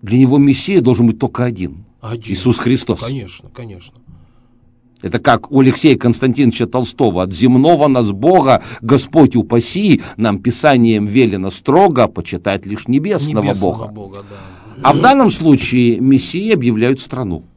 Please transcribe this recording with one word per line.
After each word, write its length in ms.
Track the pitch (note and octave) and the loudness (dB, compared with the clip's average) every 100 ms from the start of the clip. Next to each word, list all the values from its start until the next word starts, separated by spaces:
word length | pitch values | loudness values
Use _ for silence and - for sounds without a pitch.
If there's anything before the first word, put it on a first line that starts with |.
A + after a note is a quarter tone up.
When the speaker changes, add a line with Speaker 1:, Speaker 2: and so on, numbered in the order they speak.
Speaker 1:
Для 160 | G#2+ A#2+ | 0 2
него 180 | C3 C#3 | 4 4
Мессия 440 | C#3+ C3+ - G3 | 2 0 0 0
должен 260 | B2 A#2 A#2+ | 2 2 2
быть 120 | A2 | 0
только 240 | C3 - B2 | -6 -4 -6
один. 400 | A2+ F2 D2 G#2 _ | -6 -10 -10 -20 _
Speaker 2:
Один. 320 | A2 A#2 A2 | -14 -14 -10
Speaker 1:
Иисус 240 | G2 B2+ A#2 | -4 -2 -2
Христос. 400 | A#2 B2 - G2+ | 0 -2 -4 -8
Speaker 2:
Конечно, 500 | A#2 C3 F#2+ - - | -6 -10 -12 -20 -20
конечно. 400 | - A#2 F#2 F2 _ _ - _ _ _ _ _ _ _ _ | -20 -18 -20 -20 _ _ -20 _ _ _ _ _ _ _ _
Speaker 1:
Это 180 | - G#2+ | -8 -4
как 320 | - A#2 - | 0 0 0
у 80 | C3+ | 2
Алексея 380 | C3 - D#3+ B2 | 2 4 2 2
Константиновича 680 | A#2+ A2+ C3 A#2+ B2+ - A#2+ | 0 0 -2 0 0 0 -4
Толстого: 580 | B2+ A#2+ - A#2+ F2+ | -4 -6 -2 -2 0
«От 100 | F#2 | -6
земного 540 | E2+ B2 B2+ C#3+ E3+ D3 | 0 2 4 4 2 2
нас 240 | C3 A2 | 2 0
Бога, 520 | G2 C#3 F#3 C3+ A#2+ - - | 0 2 2 4 0 -2 -12
Господь 540 | A2+ C#3+ - D#3+ C#3 B2+ | 0 0 2 2 4 2
упаси, 680 | - A#2+ A#2 F3 G#3 D3+ - - | 0 -2 -2 -2 2 2 0 -4
нам 220 | A2 G2+ | -2 -2
Писанием 640 | A2 A#2 D3+ C3 A#2 A2 G#2 | -4 0 2 4 2 0 0
велено 460 | A2 A#2+ F#2+ F#2+ | 0 0 0 -8
строго 560 | - - D#3 G3 C3+ G#2 | -8 0 2 2 2 0
почитать 580 | - - F2 G2+ G2 F#2+ | -2 -10 -8 -6 -6 -8
лишь 220 | G#2 - | -14 -2
небесного 560 | C3+ E3+ F#3 D3 A2 | -2 -2 -4 -4 -4
Speaker 2:
Небесного 440 | G2+ G2 F#2+ A2 A2 | -2 -2 -2 -4 -12
Speaker 1:
Бога». 40 | |
Speaker 2:
Бога, 320 | G#2+ G2 G2 G2+ | -16 -18 -18 -20
да. 520 | G2+ - - - - | -20 -20 -20 -20 -4
Speaker 1:
А 120 | C3+ | 0
в 60 | C#3 | 2
данном 280 | B3 C#4 A#3 | 4 4 2
случае 720 | - D#3+ C#3 - B2+ A#2+ A2 | 2 2 2 2 0 0 0
Мессией 540 | C3 C3+ - E3+ G#3+ | 2 2 0 -8 -2
объявляют 460 | G3+ A#2+ A2 A#2+ C3+ | 0 0 0 0 -2
страну. 420 | - B2+ A2+ E2 - | -6 -10 -8 -8 -12